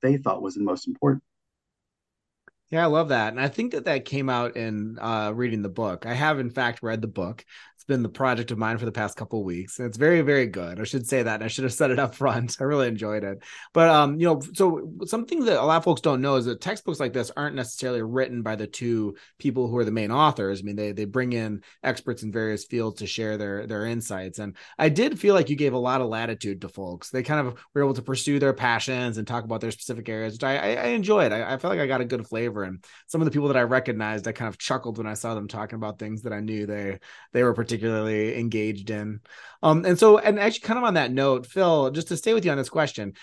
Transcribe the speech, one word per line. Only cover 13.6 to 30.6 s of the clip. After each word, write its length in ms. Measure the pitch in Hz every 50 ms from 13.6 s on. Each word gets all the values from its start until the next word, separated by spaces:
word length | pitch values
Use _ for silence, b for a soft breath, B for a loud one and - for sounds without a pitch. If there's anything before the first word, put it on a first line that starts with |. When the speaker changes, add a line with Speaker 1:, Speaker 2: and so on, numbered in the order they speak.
| B B -
Speaker 2:
But, 160 | 165 165 165
um, 320 | 160 151 147 139 143 160
you 60 | 170
know, 140 | 175 160 139 139 - -
so 380 | - 196 180 165 - 147 160 160 - -
something 400 | - 220 226 233 - 339 330 254
that 140 | 226 180 117
a 40 | 123
lot 140 | 151 160 165
of 60 | 160
folks 160 | 180 160 -
don't 200 | - 160 139 127
know 160 | 131 143 139
is 80 | 131 117
that 160 | 123 117 -
textbooks 400 | - 180 214 202 - - 156 -
like 120 | 143 123 117
this 200 | 127 113 - -
aren't 200 | 143 143 147 143
necessarily 460 | 135 123 113 - - 135 127 123 120 113
written 400 | 110 120 131 131 127 123 120 110
by 120 | 110 110
the 140 | 104 110 104
two 480 | - - 123 120 117 110 107 104 98 b b b b -
people 260 | - 143 117 131 123
who 100 | 113 117 123
are 60 | 113
the 60 | 104
main 220 | 107 113 107 104 117
authors. 480 | 139 156 151 - - 101 98 98 95
I 20 | 95
mean, 140 | 101 101
they, 160 | 104 107 104 101
they 140 | 101 107
bring 260 | 101 101 127 127 123 123
in 320 | 117 113 107 107 101 b b b b -
experts 400 | 131 127 - - 123 117 - 110
in 80 | 107
various 360 | 101 113 110 107 107 104 -
fields 340 | - - 117 113 110 101 -
to 60 | 104 95
share 280 | - - 110 107 107
their, 300 | 104 104 101 98 101 107
their 200 | 107 110 104 107
insights. 520 | 113 120 117 113 - 104 92 95 92 87 -
And 180 | 107 101 95 B B B B -
I 120 | 156 156
did 280 | 143 165 247 302 302 175
feel 160 | - 202 196
like 160 | 185 151 135
you 60 | 147
gave 160 | 139 147 139 123
a 60 | 127
lot 240 | 123 123 131 135 127
of 60 | 113
latitude 520 | 110 110 117 113 113 - - 104 98 87
to 80 | 95 90
folks. 420 | - 98 95 90 87 90 - -
They 140 | - 131 117
kind 240 | 127 151 151 139 123
of 100 | 120 b b b -
were 80 | 143 143
able 120 | 139 131
to 80 | 123 120
pursue 360 | - 131 123 - 147 143 143
their 140 | 139 139 127
passions 640 | - 123 120 117 110 - 135 131 123 123 120 107 110
and 80 | 104
talk 160 | - 120 120 110
about 180 | 113 113 110 117
their 100 | 113 104
specific 360 | - - - 123 120 107 117
areas, 260 | 110 110 110 110 107
which 100 | 117 139
I, 140 | 135 135
I, 160 | -